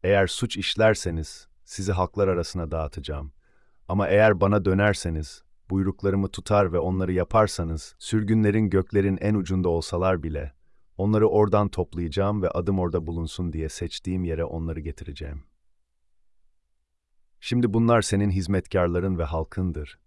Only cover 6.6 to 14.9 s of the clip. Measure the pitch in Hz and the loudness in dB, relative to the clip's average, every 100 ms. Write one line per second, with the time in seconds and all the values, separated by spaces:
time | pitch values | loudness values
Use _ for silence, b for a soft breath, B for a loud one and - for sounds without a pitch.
6.6 | 95 87 82 92 92 92 87 113 107 - | 2 0 0 -2 0 -2 2 2 2 0
7.6 | 82 80 - - - 110 107 110 107 107 | -6 -6 -10 -18 -2 -2 2 2 4 2
8.6 | 107 95 92 107 98 95 104 107 90 95 | 2 0 0 0 2 0 0 0 0 0
9.6 | 90 82 - 87 92 92 80 73 71 _ | 0 0 -2 -2 0 0 -2 -6 -8 _
10.6 | _ _ _ - 98 107 107 101 104 104 | _ _ _ -4 0 4 4 4 4 4
11.6 | 104 - 90 85 87 85 98 104 90 - | 2 -2 -6 -4 -4 0 0 0 -2 -2
12.6 | 87 98 87 85 80 85 82 - 90 78 | -2 0 0 -2 -4 -6 -6 -6 -6 -4
13.6 | 78 - 85 - - 92 87 80 82 82 | -6 -6 -10 -8 -6 -4 -2 -2 -4 -4
14.6 | 80 80 78 | -6 -6 -8